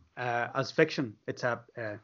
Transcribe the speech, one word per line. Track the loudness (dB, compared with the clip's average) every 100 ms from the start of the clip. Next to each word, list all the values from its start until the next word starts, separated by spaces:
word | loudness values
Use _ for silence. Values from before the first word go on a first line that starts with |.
| _ -6
uh, | -2 0 0 -2
as | 2
fiction. | 4 4 2 -4 -6 -8
It's | -2
a, | -2 -2 -6 -8
uh, | -8 -8